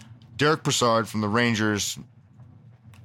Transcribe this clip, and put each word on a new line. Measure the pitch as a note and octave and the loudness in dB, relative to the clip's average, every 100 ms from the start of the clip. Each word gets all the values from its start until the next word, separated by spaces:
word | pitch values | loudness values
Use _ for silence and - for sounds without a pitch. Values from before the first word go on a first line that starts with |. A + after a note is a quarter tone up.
| - - - - | -20 -20 -14 -2
Derek | D3 D#3 | 0 0
Brassard | D3 - A#2+ A2+ G#2 | -2 0 2 2 0
from | G#2+ | -4
the | G#2+ | -2
Rangers, | A#2 A#2+ G#2+ G#2+ G#2 - - - - - - - - - - - - | 0 0 2 0 0 -4 -8 -16 -20 -20 -20 -20 -20 -20 -20 -20 -16